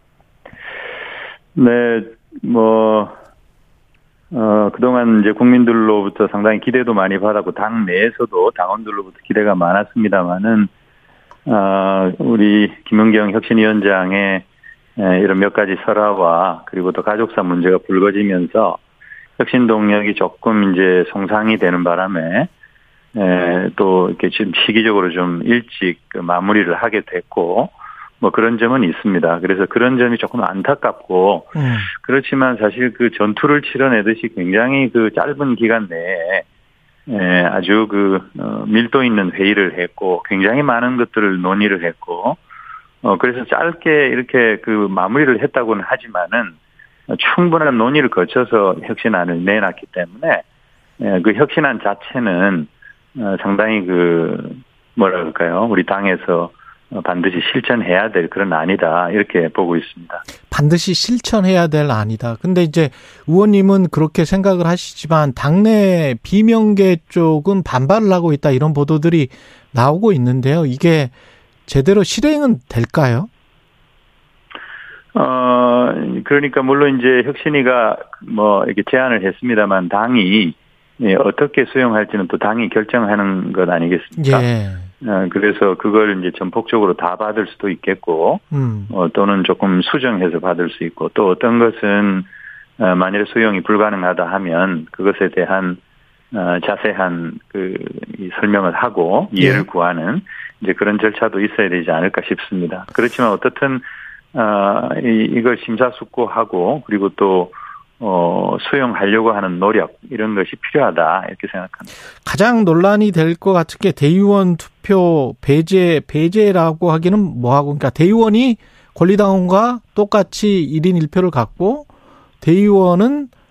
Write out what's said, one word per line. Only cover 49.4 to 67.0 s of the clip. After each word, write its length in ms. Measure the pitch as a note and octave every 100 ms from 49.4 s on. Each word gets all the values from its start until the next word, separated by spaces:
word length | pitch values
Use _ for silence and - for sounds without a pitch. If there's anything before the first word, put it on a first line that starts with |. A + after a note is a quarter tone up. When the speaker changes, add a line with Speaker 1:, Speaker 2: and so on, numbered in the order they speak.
Speaker 1:
내놨기 420 | F2+ G#2+ G2 - -
때문에, 500 | F#2 F2 G#2 D#3+ G#2 - _ _ _ _ -
에, 200 | G#2 F#2
그 100 | F#2+
혁신안 480 | G#2 C#3+ - D3 A2+
자체는, 840 | G2+ G2+ - C3 A2+ F2 G2 F2+ D2+ _ - - _ -
어, 180 | G#2 F#2+
상당히 420 | G2+ G2 G#2+ A2
그, 760 | F2+ F2+ F2 E2+ E2 - - B2+ - _ _
뭐라 240 | - G2 F#2
그럴까요? 480 | E2 - E2+ E2+ A#2
우리 160 | G2
당에서, 680 | F2 G2 G2+ F2+ - E2+ E2+ - - - _
어, 80 | G2+
반드시 400 | - F2+ F2+ F2+ -
실천해야 600 | C3 - A#2+ F2 F2+ A2
될 180 | F#2 E2
그런 220 | - G2
안이다, 580 | D#2+ E2 G2 E2+ E2 F2
이렇게 380 | G#2 G2+ F2+ E2
보고 260 | - F2+ E2+
있습니다. 460 | - - E2+ F2 - - _
Speaker 2:
반드시 420 | - D3 E3+ -
실천해야 720 | F3 - A#3+ - A3+ F#3 F#3 E3+
될 240 | D3+ D3
안이다. 460 | A2 G#2+ A2+ A#2+ A#2
근데 220 | F3 F3+
이제 280 | E3+ D#3+ D3+ - - - -
의원님은 600 | E3+ G#3+ G3+ G3 G3 F3+
그렇게 340 | - D#3 -
생각을 420 | D#3+ F#3+ F#3+ F#3 E3+
하시지만 640 | F3 - - D3+ D#3 D3
당내 800 | B2 C#3 E3+ G#3+ A3 G3 F3 D3 A#2+
비명계 760 | - F#3+ A3 A3+ G#3+ G3+ F#3+ F3